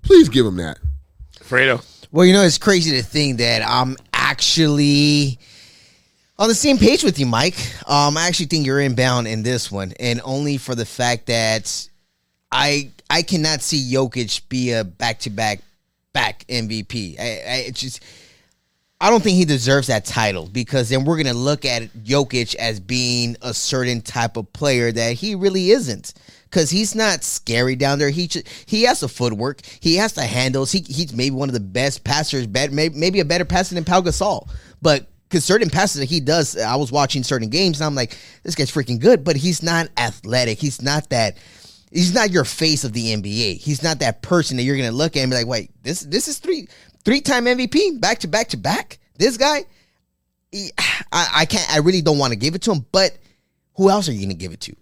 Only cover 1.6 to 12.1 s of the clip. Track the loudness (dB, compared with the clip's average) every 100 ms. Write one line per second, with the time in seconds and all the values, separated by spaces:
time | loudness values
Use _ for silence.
1.6 | 4 2 -4 -20 -4 6 8 8 6 4
2.6 | 2 2 2 -2 -2 -2 0 0 2 2
3.6 | 2 2 2 -2 _ -2 0 0 0 2
4.6 | 4 4 4 4 4 4 2 -4 -14 -20
5.6 | -20 -20 _ _ _ _ _ -2 0 2
6.6 | 2 6 6 6 2 2 0 2 0 -2
7.6 | -10 -10 0 2 4 2 0 -2 -2 0
8.6 | 0 2 0 2 2 2 -2 -4 -2 -2
9.6 | -4 -6 -8 -6 -4 -4 -4 -4 -2 -4
10.6 | -6 -6 -6 -4 -2 -2 -2 0 0 0
11.6 | -4 -10 -12 _ _